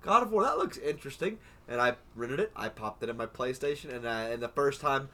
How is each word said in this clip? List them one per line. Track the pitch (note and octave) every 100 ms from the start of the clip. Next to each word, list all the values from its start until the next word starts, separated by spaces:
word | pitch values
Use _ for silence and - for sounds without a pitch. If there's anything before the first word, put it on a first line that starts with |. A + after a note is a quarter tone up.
God | - A3
of | A#3+
War, | G#3+
that | A#3+ -
looks | F#4+ -
interesting. | D3 D3 C#3 - E3+ A3 - - -
And | A#2+
I | B2 A#2+ -
rented | A2 A#2+ C#3
it. | G#3 -
I | G#2+
popped | - G#2+ -
it | A2+
in | A#2
my | A2+
PlayStation, | - B2+ B2+ C#3+ C#3+ D#3
and, | B2
uh, | A#2+ A2+ A2+
and | A#2+
the | A#2
first | - C#3+ C#3
time | D3+ C3+ C3+